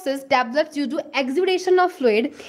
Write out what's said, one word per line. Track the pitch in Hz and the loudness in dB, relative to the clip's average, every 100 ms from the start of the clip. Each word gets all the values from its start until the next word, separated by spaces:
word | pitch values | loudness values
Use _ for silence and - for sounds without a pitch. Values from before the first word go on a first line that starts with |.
cyst | 277 269 269 | -6 -6 0
develops | 254 233 277 311 285 | 0 0 -2 -2 -4
due | 277 | -4
to | 311 - 262 | -4 -4 -4
exudation | 262 277 381 370 370 370 | -2 0 0 0 2 4
of | 359 - | 4 2
fluid | 247 214 277 - | 2 2 0 -6